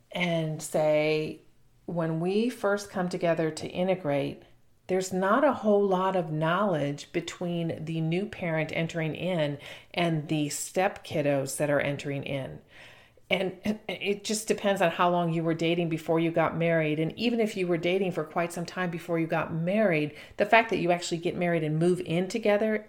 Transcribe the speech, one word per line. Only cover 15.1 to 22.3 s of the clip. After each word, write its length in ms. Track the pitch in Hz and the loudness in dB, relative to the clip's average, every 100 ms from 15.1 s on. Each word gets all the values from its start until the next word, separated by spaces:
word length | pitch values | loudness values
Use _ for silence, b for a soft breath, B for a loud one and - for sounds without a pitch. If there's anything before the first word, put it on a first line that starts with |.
| 175 170 | 4 2
you 100 | 165 | 0
were 120 | 165 160 | 0 2
dating 340 | 165 175 165 | 2 2 0
before 300 | 160 170 165 | -2 2 2
you 100 | 165 | 4
got 260 | 165 156 165 | 2 2 2
married. 440 | 165 165 151 151 | 2 2 2 0
And 180 | 160 - | -2 0
even 220 | 240 233 | 0 2
if 180 | 214 196 | 0 0
you 80 | 180 | 0
were 120 | 170 | 0
dating 340 | 175 190 185 | 2 0 0
for 120 | 170 | -2
quite 300 | 156 180 170 | -4 -4 -4
some 120 | 180 170 | -4 -8
time 260 | 185 175 | -4 -4
before 260 | 165 - 165 | -4 -2 -2
you 80 | 160 | 0
got 260 | 160 - | -2 -2
married, 600 | 160 175 214 202 156 147 B B - | -2 0 2 4 2 0 B B -2
the 80 | 208 | 4
fact 240 | 226 233 | 6 4
that 80 | 175 | 0
you 140 | 170 | 2
actually 260 | 175 - 170 | 0 0 -4
get 180 | 170 165 | -2 -2
married 280 | 175 170 | 0 0
and 160 | 156 156 | 0 2
move 200 | 175 175 - | 2 2 0
in 220 | 170 | -2
together, 580 | 185 | 0